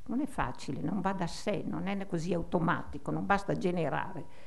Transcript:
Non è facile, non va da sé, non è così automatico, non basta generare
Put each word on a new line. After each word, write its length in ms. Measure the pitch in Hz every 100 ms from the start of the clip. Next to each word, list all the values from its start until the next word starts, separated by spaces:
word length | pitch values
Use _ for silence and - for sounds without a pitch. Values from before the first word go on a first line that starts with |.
| -
Non 120 | 247
è 60 | 302
facile, 560 | - 127 - - -
non 180 | - 196
va 140 | 185
da 120 | 185 170
sé, 380 | - 214 180 -
non 200 | 156 180
è 200 | 202 196
così 280 | 170 170
automatico, 760 | 170 - 175 170 139 - 143 -
non 140 | 156
basta 300 | 190 196 -
generare 680 | 156 180 175 151 151 170 156 - -